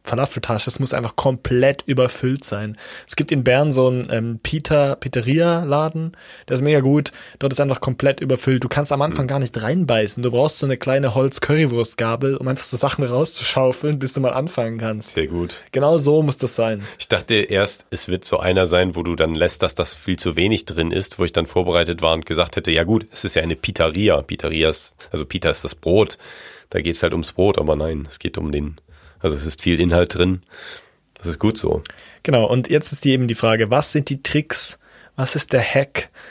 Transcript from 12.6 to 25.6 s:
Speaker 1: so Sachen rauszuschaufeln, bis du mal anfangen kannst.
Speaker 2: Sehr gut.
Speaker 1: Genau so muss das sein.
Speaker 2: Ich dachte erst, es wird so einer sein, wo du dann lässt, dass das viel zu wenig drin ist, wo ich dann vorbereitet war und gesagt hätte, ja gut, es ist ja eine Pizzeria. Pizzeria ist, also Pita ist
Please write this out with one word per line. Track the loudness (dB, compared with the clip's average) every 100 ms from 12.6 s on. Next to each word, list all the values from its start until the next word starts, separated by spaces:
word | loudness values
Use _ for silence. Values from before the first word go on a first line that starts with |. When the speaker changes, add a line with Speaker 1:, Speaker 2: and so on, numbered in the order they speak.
Speaker 1:
so | -2 0
Sachen | 0 0
rauszuschaufeln, | 0 0 0 0 0 2 2 2 -2 -2
bis | 0
du | 0
mal | 0
anfangen | 0 -4 -4 -4 -4
kannst. | -6 -6 -6
Speaker 2:
Sehr | -4 -2
gut. | -2 -4 -8 -6
Speaker 1:
Genau | 0 4 4
so | 4 4
muss | 4 0
das | -2 0
sein. | 0 -2 -8 -12
Speaker 2:
Ich | -2
dachte | -2 2 2
erst, | 2 2 0 -2 -8
es | -8 -4
wird | -4
so | 0 0
einer | 2 2 4
sein, | 4 2 0
wo |
du | -4 0
dann | 0 2
lässt, | 0 0
dass | -4 -2
das | -6 -6
viel | -6 -2
zu | -2 0
wenig | 2 0
drin | -2 -4 -2
ist, | -2 -4 -4
wo | -2
ich |
dann | -2 -2
vorbereitet | -2 2 2 2 0
war | 2
und | 0 -2
gesagt | 0 0 -2
hätte, | 0
ja | 2
gut, | 2 0 0
es | -8 -2
ist | -2
ja |
eine | 0 -4
Pizzeria. | -4 0 0 2 2 2
Pizzeria | 0 -6 -4 0 0
ist, | 0 -8 _ -10
also | -8 -6
Pita | -4 -2
ist | -2